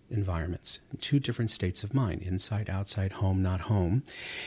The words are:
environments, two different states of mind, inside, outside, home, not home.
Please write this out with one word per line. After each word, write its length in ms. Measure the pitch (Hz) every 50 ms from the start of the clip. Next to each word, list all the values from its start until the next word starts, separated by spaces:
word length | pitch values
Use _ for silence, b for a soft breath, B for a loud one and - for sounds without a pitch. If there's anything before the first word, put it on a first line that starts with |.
| _ -
environments, 680 | - 107 98 92 87 82 80 90 85 - - - - - - - - -
two 180 | - - 143 143
different 300 | 135 - 117 - 117 107
states 340 | - - 101 90 90 - -
of 100 | 101 -
mind, 280 | 135 127 92 82 82
inside, 480 | 87 92 92 92 - - 110 101 104 -
outside, 440 | 95 95 98 - - 101 95 95 -
home, 280 | - 95 92 95 95
not 200 | 95 90 92 87
home. 420 | 80 - 107 101 90 85 98 131 B B B B B B B B B